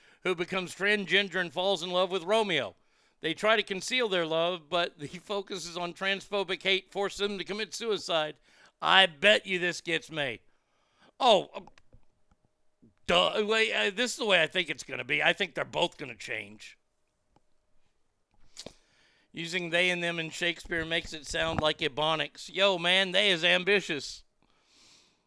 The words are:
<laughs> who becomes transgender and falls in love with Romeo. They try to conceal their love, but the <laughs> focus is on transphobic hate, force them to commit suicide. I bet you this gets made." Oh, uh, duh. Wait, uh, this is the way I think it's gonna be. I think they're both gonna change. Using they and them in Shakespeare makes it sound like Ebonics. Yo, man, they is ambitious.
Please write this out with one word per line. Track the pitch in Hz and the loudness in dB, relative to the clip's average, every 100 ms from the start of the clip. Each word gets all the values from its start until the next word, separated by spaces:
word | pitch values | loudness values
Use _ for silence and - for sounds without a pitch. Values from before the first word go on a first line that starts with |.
| _ | _
<laughs> | _ | _
who | 180 | -4
becomes | 175 175 190 180 | -2 -2 -4 -6
transgender | - 196 208 180 185 202 170 | -2 0 0 2 2 2 -2
and | 175 | -4
falls | 143 190 185 | 0 0 0
in | 175 | 0
love | 180 185 | 0 2
with | 185 | 0
Romeo. | 165 220 208 156 110 - _ _ _ _ | 0 2 2 0 -2 -8 _ _ _ _
They | 156 | -6
try | 156 208 220 | 0 2 2
to | |
conceal | 202 190 - 254 226 | 0 -6 -2 0 2
their | 185 160 | 2 2
love, | 160 170 180 147 | 0 0 -2 -2
but | 175 170 - | -2 -2 -4
the | 143 | -12
<laughs> | 175 | -12
focus | - 202 196 190 165 | -8 -6 -6 -8 -8
is | 170 | -8
on | 175 | -8
transphobic | 170 190 196 - 202 185 180 | -4 -2 -4 -2 -4 -2 -2
hate, | 185 190 - | 0 0 -2
force | 196 196 - | -4 -4 -2
them | 202 202 | -4 -4
to | |
commit | 170 208 202 | -6 -6 -8
suicide. | - 233 196 - 165 156 - _ _ - - | -6 -4 -4 -2 -2 -2 -8 _ _ -20 -4
I | 160 185 190 | 4 6 6
bet | 147 196 214 190 | 4 4 4 2
you | 185 | -2
this | 175 165 | -2 -4
gets | - 160 - | -4 -4 -4
made." | 156 139 107 _ _ _ _ _ _ _ - | -6 -6 -6 _ _ _ _ _ _ _ 0
Oh, | 254 196 - | 4 4 2
uh, | - 185 - - - - _ _ _ _ _ _ _ 120 _ - | -10 -16 -20 -20 -20 -20 _ _ _ _ _ _ _ -20 _ 0
duh. | 175 175 196 | 2 2 0
Wait, | 208 220 220 | 0 2 2
uh, | 208 214 | 0 -2
this | 190 247 | 0 -4
is | - | -2
the | |
way | 220 180 | 2 4
I | 160 | 4
think | 185 160 | 0 -4
it's | 151 | -6
gonna | - 127 | -10 -8
be. | 123 147 | -4 0
I | 151 | 0
think | 175 185 | 0 -2
they're | 151 | -6
both | 131 139 170 - | -6 -2 -2 -4
gonna | 135 113 | -14 -12
change. | - 110 101 107 - - _ _ _ _ _ _ _ _ _ _ _ _ _ _ _ _ - - - - _ _ _ _ _ | -10 -10 -10 -16 -20 -20 _ _ _ _ _ _ _ _ _ _ _ _ _ _ _ _ -20 -18 -18 -20 _ _ _ _ _
Using | - 165 180 170 | -10 -6 -4 0
they | 170 180 | 2 2
and | 175 | 2
them | 170 170 | -2 -4
in | 160 | -6
Shakespeare | - 175 170 - 170 | -4 -4 -4 -4 -4
makes | 160 165 160 | -2 -4 -4
it | 156 139 | -12 -6
sound | 165 160 165 | -2 -2 0
like | 156 147 | 0 0
Ebonics. | 156 131 156 156 147 - - | -2 0 0 0 -2 -8 -8
Yo, | 170 202 185 | 2 4 4
man, | 175 185 190 | 4 2 4
they | 180 208 | 2 4
is | 175 | 4
ambitious. | 175 180 185 202 - 151 - - - _ _ _ _ _ _ _ _ _ | 4 4 4 2 2 -6 -6 -12 -18 _ _ _ _ _ _ _ _ _